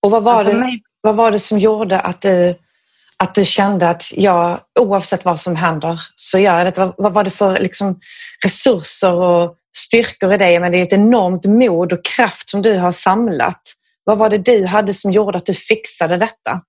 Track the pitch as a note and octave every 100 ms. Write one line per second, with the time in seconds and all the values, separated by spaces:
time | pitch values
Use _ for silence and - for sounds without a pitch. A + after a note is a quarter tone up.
0 | G3+ A3 G#3+ A#3 G3+ A3+ B3+ A#3+ _ _
1 | G#3+ G#3 A3+ G#3 - G#3+ G#3+ G#3+ G#3+ F#3
2 | - F3+ G3 F#3 F3 F3 _ _ _ _
3 | _ - F#3+ - G3 - G3+ G3 E3+ E3+
4 | - - G3 F3 F3 F3 _ - A3+ G3
5 | - F#3+ F3+ E3 - D#3+ F3 D#3+ D#3+ E3
6 | - - - F#3+ G3+ E3+ F3+ F3+ F#3+ -
7 | G3 F#3+ G3 - G3+ F#3+ F#3 - G3+ F#3
8 | - - - - G3 - C4+ G3+ D#3 -
9 | F#3+ F3 F3+ F3 F3 E3+ _ - - A#3
10 | A3+ - F#3 G3+ F#3+ E3+ F3 F3+ F3+ G3
11 | G#3+ A#3+ F#3 F3+ F#3+ A3 B3 E3+ F3 F3
12 | - - A3+ - - G3+ G3+ G3 F3+ F3
13 | - G3 A#3 D#3+ A#2+ F3+ - - _ _
14 | - G#3 A3 G3+ F#3 A#3 F#3 G#3 G3+ G3
15 | G3+ F#3+ G#3 F#3 F3 F#3 - A3 - -
16 | E3 F3 A3 - - F#3